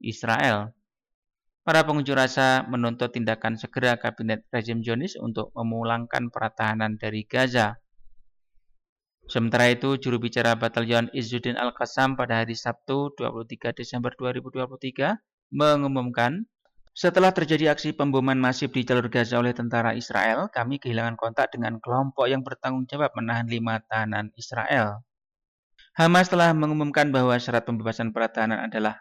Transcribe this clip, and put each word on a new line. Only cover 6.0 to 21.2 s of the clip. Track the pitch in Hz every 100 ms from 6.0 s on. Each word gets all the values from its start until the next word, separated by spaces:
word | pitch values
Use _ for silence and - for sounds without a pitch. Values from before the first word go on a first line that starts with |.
| 120 127 120
para | - 110
tahanan | - 110 110 110 107
dari | 110 107 -
Gaza. | 123 127 123 107 117 _ - - - - _ _ _ _ _ _ _ _ _
Sementara | - 123 117 120 120
itu, | 123 135 139
juru | 135 120
bicara | 117 120 117
Batalion | 113 117 120 113 117 117 139
Izzuddin | 113 120 123 120
Al-Qassam | 123 - 120 - 131 131
pada | 120 113
hari | 113 113
Sabtu, | 120 - - 139 143 143
dua | 120
puluh | 117 117
tiga | 117 120
Desember | - 117 123 123 -
dua | 127 127
ribu | 127
dua | 131 127
puluh | 131
tiga, | 131 131 147 220 _ _ _
mengumumkan, | 139 151 147 139 135 123 120 120 175 226 _ _ _ -
"Setelah | - 180 185 190
terjadi | 185 160 156 156
aksi | 147 151 -
pemboman | 143 135 131 131
masif | 127 127 139 131
di |
jalur | 120 123 120
Gaza | 123 117 120
oleh | 123 120
tentara | 120 120 113 117
Israel, | - 104 110 120 196
kami | 127 117 139
kehilangan | 127 113 117
kontak | 113